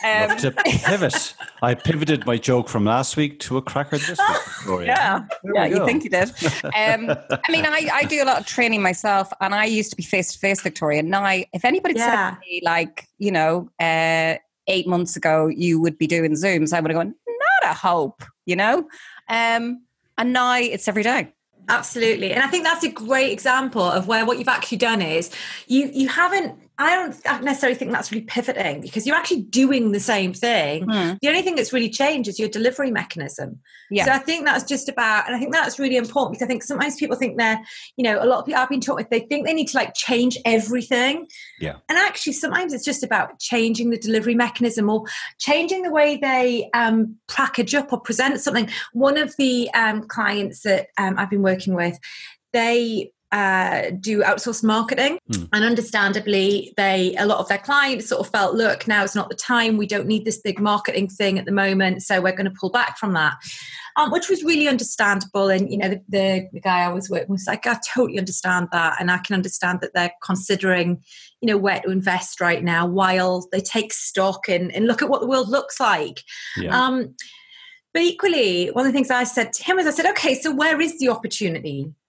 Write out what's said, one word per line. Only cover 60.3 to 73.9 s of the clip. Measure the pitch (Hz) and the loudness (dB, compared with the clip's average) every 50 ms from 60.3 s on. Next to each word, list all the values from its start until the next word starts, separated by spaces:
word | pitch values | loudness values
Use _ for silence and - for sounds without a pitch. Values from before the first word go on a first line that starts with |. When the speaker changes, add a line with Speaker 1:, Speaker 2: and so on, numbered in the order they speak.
| 214 - | -6 -4
Speaker 3:
big | _ 208 190 196 | _ -6 -2 0
marketing | 202 208 208 202 208 - - - 196 185 | 0 2 2 0 0 -2 -2 -2 -2 -4
thing | 190 - 214 196 190 190 | -2 -2 0 0 0 0
at | 190 | -2
the | 196 196 | 0 0
moment, | 202 196 196 190 190 190 185 185 185 - | 2 2 2 2 2 2 2 0 -2 -2
so | - 202 185 180 | 0 0 2 2
we're | 185 185 | 0 0
gonna | 185 196 196 190 - | 0 -4 -4 -4 -4
pull | - 185 | -6 -2
back | - 240 247 - - | 0 0 -2 -2 -4
from | - - 202 185 | -6 -4 -2 0
that," | 165 156 151 - - - - - - - - - - - - - | 2 2 2 0 -2 -12 -16 -16 -14 -16 -16 -16 -16 -16 -6 0
um, | - 302 262 208 | 0 0 2 2
which | 349 349 - | -2 0 0
was | 392 - 311 | -2 0 2
really | 302 330 302 294 | 0 2 2 4
understandable. | 294 269 233 233 - - - 220 202 202 196 190 190 _ 202 196 196 | 2 2 0 -2 -4 -2 0 2 2 2 0 -2 -4 _ 0 2 2
And, | 190 190 196 - | 2 2 0 0
you | - | -2
know, | 208 202 190 | -2 0 -2
the, | 202 190 - - | -2 -4 -6 -4
the, | 196 196 190 190 190 185 185 185 - | 0 0 2 2 0 0 -4 -6 -14
the | 165 | -6
guy | - 196 185 180 175 | -2 0 0 2 0
I | 175 | 0
was | 175 185 190 190 | -2 -4 -6 -4
working | 185 165 - - | -4 -4 -4 -4
with | 196 185 | -4 -4
was | 190 | -2
like, | 190 196 214 - | -4 -6 -4 -2
"I | 240 240 226 - - - | -2 -2 -2 -4 -6 0
totally | 254 247 - - 202 | 0 0 0 0 -4
understand | 190 190 185 - - 185 180 180 175 175 - | -4 -4 -6 -4 -2 0 0 0 0 0 -2
that. | 170 165 160 - - | 0 0 0 0 0
And | 180 175 | 0 0
I | 180 180 | 0 0
can | 180 - 202 | -2 -2 -2
understand | 185 185 196 - - - 180 180 180 - | -2 -2 -2 -4 -4 -2 -2 -2 -2 -6
that | - _ | -4 _
they're | 180 175 175 - _ - | 0 -2 -2 -4 _ -4
considering, | - 185 190 190 - 202 190 196 190 185 180 175 175 175 - _ _ - - - - _ _ - | -4 -2 -2 0 -2 -2 0 2 2 2 4 2 0 0 -4 _ _ -20 -20 -20 -20 _ _ 0
you | 226 | 2
know, | 208 202 | 2 2
where | 190 202 185 - | 2 2 0 0
to | - 185 | -2 -2
invest | 185 190 185 196 180 180 180 - - - | -2 0 2 2 0 0 0 -4 -4 0
right | 180 175 170 - 170 | 2 2 2 2 0
now | 175 170 170 170 | 0 2 2 2
while | 180 175 190 190 185 185 185 185 185 185 180 185 - - | 2 2 2 2 4 4 4 4 2 2 0 -4 -2 -4
they | 190 | -4
take | 190 - - 226 214 214 | -2 -2 -2 -2 -2 -2